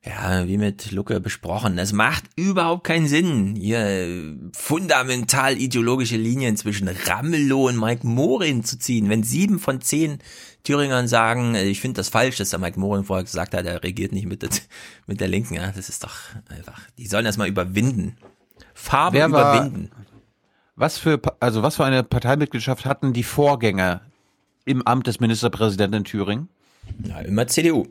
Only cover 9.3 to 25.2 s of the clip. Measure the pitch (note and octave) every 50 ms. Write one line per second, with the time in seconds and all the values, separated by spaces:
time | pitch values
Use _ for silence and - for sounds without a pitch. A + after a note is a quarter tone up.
9.3 | B2 D#3 G3 G3+ G3+ E3 - - C3+ B2+ - - - D3+ D#3+ D3+ C#3+ C3 - -
10.3 | - - - - - _ _ - C#3+ C#3+ C#3+ C#3 C3 B2 B2 A#2 B2 A2+ A2+ A2+
11.3 | A#2 B2 A#2+ A#2 A#2 G#2 F#2+ G2 G2 - - C3 B2+ - F#2+ - - A2 B2 C3
12.3 | B2+ - G2+ - - F2 F#2 F2 - F#2 F#2+ G2+ G#2 G2 G2 G2 F#2+ F#2 F2+ -
13.3 | - E2+ E2+ - - F2+ F2+ F2 F2 F2 - F2+ F#2+ - F#2+ F#2+ F#2+ F#2+ G#2 F2+
14.3 | G2 - - - - - - _ - - - - - - _ - G2 G2 G2 F#2
15.3 | F#2 G2 A#2 A#2+ E2+ D#2+ F2 F#2+ G2 G2 F#2+ - - - - - - - - -
16.3 | - - - - - - - - - - - - _ - A#2+ G2 - A2 A#2 A2
17.3 | G2 A#2 G#2 F2+ G2 F#2 F2+ F#2 F#2+ G#2 A#2 C3+ C3 G2+ F2+ G2 - _ - -
18.3 | _ _ _ _ _ - - - _ - - - - C#3 D3+ F3+ - C#3 D#3 D#3+
19.3 | D#3+ D3 C#3 C#3+ C#3 C3+ - C#3 - - - - _ A#2 G2+ _ - - _ _
20.3 | _ _ _ _ _ _ _ _ _ - B2+ D#3 - - - E3 D3+ B2+ - -
21.3 | - _ A#2+ B2 A2 A2 G#2 D3+ - - D3+ C3+ C3 C3 B2 - - A#2+ - A#2+
22.3 | C#3 D3 D3 - - A#2 A2 C3 C3 - - C3 C#3 - - C3+ A#2+ A#2+ A2+ -
23.3 | - D3 D3 C#3+ C#3+ A2+ A#2 G#2+ F#2+ G2 F#2 F#2 F2 F2+ - - _ _ _ _
24.3 | _ _ _ _ _ _ _ C3 C3+ B2+ A#2+ A2 A#2+ C3 A#2+ B2+ A2 -